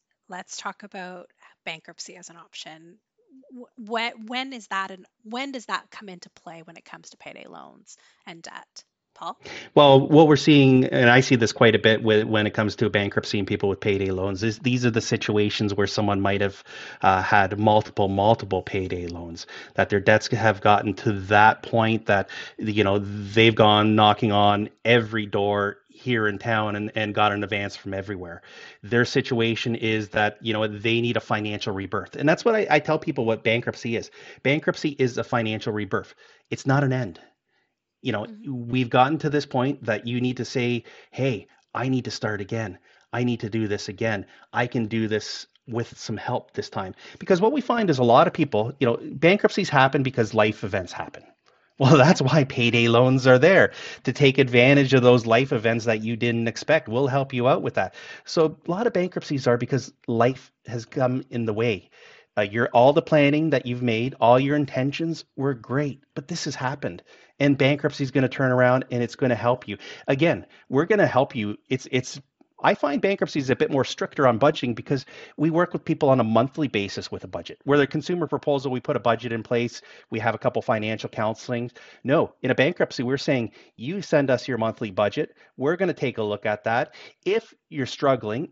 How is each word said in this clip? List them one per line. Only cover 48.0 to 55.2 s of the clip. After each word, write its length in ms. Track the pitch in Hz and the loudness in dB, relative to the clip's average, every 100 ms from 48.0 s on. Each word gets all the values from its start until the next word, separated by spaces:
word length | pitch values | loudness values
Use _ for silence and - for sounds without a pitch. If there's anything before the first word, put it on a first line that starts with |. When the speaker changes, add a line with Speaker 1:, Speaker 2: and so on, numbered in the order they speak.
Speaker 2:
lot 240 | 120 127 170 | 6 6 4
of 60 | |
people, 400 | - 147 104 113 - | 0 -2 -2 -4 -2
you 60 | 120 | -2
know, 100 | 120 | -2
bankruptcies 680 | - 139 165 202 208 - 180 | -6 0 2 4 2 0 0
happen 340 | 143 135 147 | 2 4 2
because 300 | 131 - 104 110 | -2 -2 0 2
life 280 | 107 107 | 0 0
events 300 | 104 101 90 | -6 -6 -8
happen. 300 | - 87 - - _ _ _ _ - | -12 -14 -16 -20 _ _ _ _ 0
Well, 180 | 131 156 | 6 8
<laughs> 60 | |
that's 180 | 139 - | 8 6
why 220 | 131 151 135 | 2 2 0
payday 420 | - 117 117 117 | 0 2 4 4
loans 380 | 117 127 131 131 | 6 6 4 6
are 120 | 127 | 6
there, 340 | 160 185 107 - - - | 8 6 4 0 -16 -8
to 100 | - | -6
take 240 | 120 143 135 | 4 4 4
advantage 560 | 131 120 127 143 135 | 4 6 6 6 4
of 80 | 135 | 4
those 220 | 123 123 | 6 4